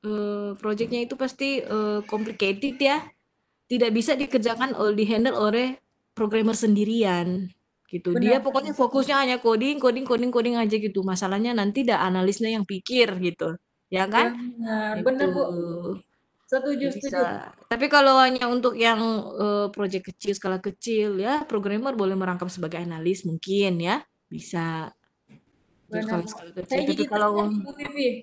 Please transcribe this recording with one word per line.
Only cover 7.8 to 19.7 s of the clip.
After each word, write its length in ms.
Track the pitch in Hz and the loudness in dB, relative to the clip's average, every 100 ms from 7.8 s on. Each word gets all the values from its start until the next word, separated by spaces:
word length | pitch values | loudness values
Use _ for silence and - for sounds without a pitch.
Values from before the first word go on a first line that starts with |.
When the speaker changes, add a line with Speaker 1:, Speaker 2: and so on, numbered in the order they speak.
| _ | _
Speaker 1:
gitu. 240 | 175 180 175 | -6 -2 2
Dia 160 | 208 262 | 4 4
Speaker 2:
Benar. 80 | |
Speaker 1:
pokoknya 280 | 269 262 302 294 | 4 -2 -2 0
fokusnya 400 | 247 269 269 277 | 2 2 2 2
hanya 200 | 262 247 | 2 2
coding, 400 | 233 220 262 294 | 2 2 2 2
coding, 240 | 254 240 | 2 2
coding, 240 | 262 233 247 | 0 0 2
coding 320 | 247 233 233 | 2 2 2
aja 160 | 220 214 | 2 0
gitu. 240 | 208 196 | 0 -2
Masalahnya 560 | 190 180 190 196 233 233 | -2 -2 -2 0 0 0
nanti 240 | 196 233 | 0 0
dah 240 | 247 196 | 2 2
analisnya 480 | 185 185 185 196 220 | 2 2 2 2 -2
yang 160 | 226 196 | -2 -4
pikir 480 | 190 - 254 226 185 | -6 -2 2 2 2
gitu, 340 | 180 170 160 165 _ _ _ | -4 -2 -6 -6 _ _ _
ya 160 | 185 190 | -2 2
kan? 260 | 226 240 240 | 4 2 0
Speaker 2:
Benar, 560 | 247 240 226 220 214 214 | -10 -8 -4 -2 -2 0
benar, 280 | 254 262 - | 0 2 0
Speaker 1:
Gitu. 60 | 180 | 0
Speaker 2:
Bu. 40 | - 175 170 170 175 190 _ _ _ _ | -2 -2 -6 -6 -8 -10 _ _ _ _
Setuju, 420 | _ 262 262 277 277 | _ -2 -2 -2 -4
Speaker 1:
Bisa. 80 | 208 | -4
Speaker 2:
setuju. 240 | 269 185 170 202 - - | -6 -2 -2 -2 -10 -20
Speaker 1:
Tapi 220 | _ 233 277 | _ -2 4
kalau 320 | 294 277 262 | 6 8 8
hanya 240 | 262 254 | 6 4
untuk 320 | 240 247 247 233 | 0 0 0 2
yang, 240 | 233 220 226 220 - - | 2 4 0 -2 -4 -4
eh, 260 | 208 208 202 | 0 0 -2